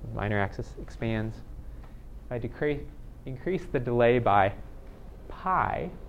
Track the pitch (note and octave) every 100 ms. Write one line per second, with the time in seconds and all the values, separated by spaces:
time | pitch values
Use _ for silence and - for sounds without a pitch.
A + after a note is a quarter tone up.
0 | - G#2+ G2+ G#2 G2 - - - - -
1 | A2+ A2 A2 - - - - - - -
2 | - - - B2 A#2 - D3+ C#3 - -
3 | - - - C3 - F#3 - C#3+ B2 A#2+
4 | A#2 B2 A2+ G2+ G2 - - - - -
5 | - - - - F#3+ F#3 A#2 - F3 -